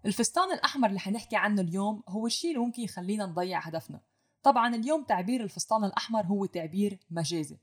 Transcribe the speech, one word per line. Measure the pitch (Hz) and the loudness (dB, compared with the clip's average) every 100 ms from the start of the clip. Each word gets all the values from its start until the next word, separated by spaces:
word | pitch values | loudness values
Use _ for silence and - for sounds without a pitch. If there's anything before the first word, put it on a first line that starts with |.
| 214 | -2
الفستان | 208 233 339 381 | 0 2 2 2
الأحمر | 320 - 277 226 | 2 0 2 2
اللي | 196 | 2
حنحكي | 190 220 - 208 | -4 -6 -2 0
عنه | 196 202 | 2 2
اليوم | 175 185 208 214 - | 2 0 -2 -4 -6
هو | 202 226 | -4 -2
الشيء | - 339 | -2 -2
اللي | 285 240 | 0 -2
ممكن | 233 | -4
يخلينا | 226 - 180 214 190 | -8 -6 -4 -2 -2
نضيع | 165 180 180 | -2 -2 -2
هدفنا. | 165 165 - 151 _ _ _ _ | -4 -8 -8 -18 _ _ _ _
طبعا | 285 240 233 233 | 6 6 4 0
اليوم | 233 311 | 0 0
تعبير | 262 180 180 254 | 2 0 2 0
الفستان | 208 - - 220 | -2 -6 0 2
الأحمر | 202 - - 226 180 | 2 -2 -2 -2 0
هو | 202 190 | 0 0
تعبير | 180 160 180 202 196 _ | -4 -4 0 0 -2 _
مجازي. | 165 156 170 151 - | -4 -2 -2 -4 -10